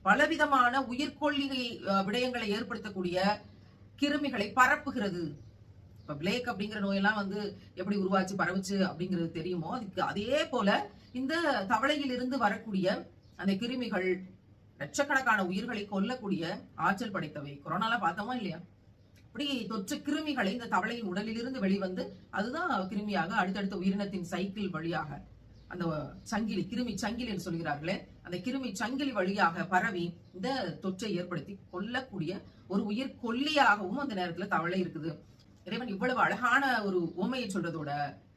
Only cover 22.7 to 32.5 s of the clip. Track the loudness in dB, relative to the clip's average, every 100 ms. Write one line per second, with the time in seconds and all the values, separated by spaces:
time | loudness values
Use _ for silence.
22.7 | 0 0 -4 -2 0 0 2 0 0 -2
23.7 | 0 0 0 -2 -4 -4 -4 -4 -4 -4
24.7 | -4 -2 -4 -4 -10 -14 -20 -20 -20 -14
25.7 | -4 -2 -2 -6 -12 -4 -2 0 -2 -2
26.7 | -2 -2 -2 -4 -4 -4 -4 -2 -2 -2
27.7 | -2 -2 -4 -6 -18 -8 -4 -2 -2 -4
28.7 | -4 -2 0 0 2 2 4 4 4 2
29.7 | 2 2 0 -4 -6 -16 -6 -2 0 -2
30.7 | -4 -4 -4 -2 -2 -2 -6 -6 -14 -10
31.7 | -6 -2 -4 -4 -4 -4 -4 -10